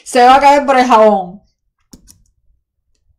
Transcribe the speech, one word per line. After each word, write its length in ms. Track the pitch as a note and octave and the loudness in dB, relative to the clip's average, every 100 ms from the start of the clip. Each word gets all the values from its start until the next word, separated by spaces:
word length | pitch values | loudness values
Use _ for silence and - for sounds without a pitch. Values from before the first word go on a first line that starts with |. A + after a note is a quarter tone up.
Se 200 | - B3 | -8 0
va 120 | B3 C4+ | 2 2
a 40 | |
caer 240 | C#4 C#4+ | 2 0
por 140 | C4 C4 | -2 -4
el 80 | B3 | 0
jabón. 560 | A3+ A3 G3+ F3+ F3+ _ _ _ _ _ _ _ _ _ _ _ _ _ _ _ _ _ | 0 0 -2 -8 -18 _ _ _ _ _ _ _ _ _ _ _ _ _ _ _ _ _